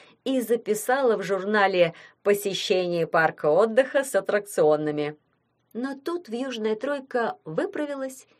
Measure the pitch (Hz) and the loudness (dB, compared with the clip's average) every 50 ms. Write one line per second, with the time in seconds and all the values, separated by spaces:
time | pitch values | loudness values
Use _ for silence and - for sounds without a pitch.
0 | - - _ _ - 254 269 262 226 202 233 233 - - 208 208 - - 247 277 | -20 -20 _ _ -4 -2 -2 0 0 0 0 -2 0 -2 -4 -2 0 0 0 2
1 | 269 240 214 190 190 170 196 185 185 202 214 214 196 190 190 180 170 165 - - | 2 2 2 2 0 -2 -2 -2 -2 0 2 4 4 4 4 4 4 2 2 -6
2 | - - _ _ - 202 202 202 - 202 185 - - - 202 185 180 180 175 170 | -18 -20 _ _ 2 2 2 2 0 -4 -4 -4 0 0 0 2 0 0 0 -2
3 | 165 156 - 165 160 156 160 - - 151 151 180 220 226 220 240 269 262 - 285 | 0 2 2 4 4 2 2 0 0 2 4 4 4 4 4 2 0 2 2 -2
4 | 269 269 - 196 190 - 196 208 202 - - - 165 151 151 151 151 151 151 147 | -2 0 -2 -2 0 0 -2 -2 -2 -2 0 2 4 4 4 2 0 -2 -2 -2
5 | 147 147 151 - _ _ _ _ _ _ _ _ _ _ - 214 254 269 269 269 | -4 -6 -6 -12 _ _ _ _ _ _ _ _ _ _ -12 -8 -8 -8 -8 -8
6 | - 339 339 349 - - 214 240 269 269 247 220 214 220 220 214 254 277 285 277 | -8 -8 -8 -8 -8 -8 -8 -8 -6 -6 -6 -4 -2 -2 -2 -2 -4 -4 -4 -6
7 | 269 - - 247 233 202 - - - 160 156 180 320 403 - - 302 285 285 269 | -6 -4 -4 -2 -2 -4 -6 -8 -12 -10 -6 -4 -4 -4 -4 -4 -6 -6 -6 -6
8 | 269 262 262 - - _ _ | -8 -10 -10 -14 -20 _ _